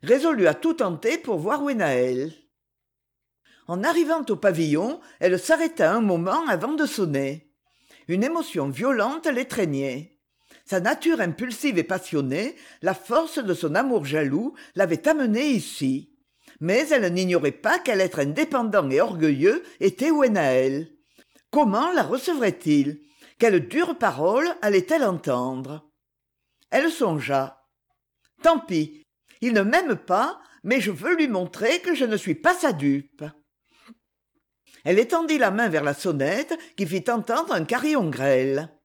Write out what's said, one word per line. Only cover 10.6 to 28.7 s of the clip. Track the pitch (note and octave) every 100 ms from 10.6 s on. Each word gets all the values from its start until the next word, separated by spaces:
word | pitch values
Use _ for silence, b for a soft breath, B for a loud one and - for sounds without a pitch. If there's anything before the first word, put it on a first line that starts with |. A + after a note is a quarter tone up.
| -
Sa | F#3+
nature | F#3 D4+ E4 E4
impulsive | F3+ D#3+ B3+ A#3 D4 F#3+
et |
passionnée, | D#3 F#3 - D#3 C3+ C#3 A3+ E4+ B B
la | E3
force | F#3+ - B3 D#4+ -
de | A3
son | E3+ E3 D#3+
amour | C4+ A#3
jaloux, | C#3 D3+ D3 D3 B3 B B -
l'avait | G3 D#3+ -
amenée | D#4+ B3+ G#3+ D4
ici. | A#3+ - - C3+ C3+ - _ _ b b b
Mais | D#3+ G#3+ D4+
elle | C#4+ F#3+
n'ignorait | F3 F#3 F3 D3+
pas | - - E4+
quel | E4+ G#3
être | F#3+ E3+
indépendant | C#3+ D#3 D#4 C#4+ A3+ G3+ D3
et | C3+
orgueilleux | G3+ F3+ D#3 C#3 E3+ C#4+ B B
était | G3 F#3 D4
Wenaël. | D4+ C4+ G3+ D3 C3 C3 C#3 D#3+ _ _ b b b _
Comment | C#4+ C4+ G3 D#4
la | F4
recevrait-il ? | D#3 B3 D#4 D#4+ A3+ - - D3 C#3 D3+ b b b b
Quelles | A#3 F#3 C#3+
dures | C4+ F4 E4
paroles | A3 C3 D#3+ A3+ E4+ E4+
allait-elle | G#3+ G3 F3+ D#4+ A#3+
entendre ? | F3 - B2 B2 C3 C3 D3+ _ _ _ _ _ _ _ _ _
Elle | B3 D#4+
songea. « | D#4+ A3+ D#3 A#2+ C#3 C3+ - _ _ _ _ _ _ _ _
Tant | E4 E4
pis, | E4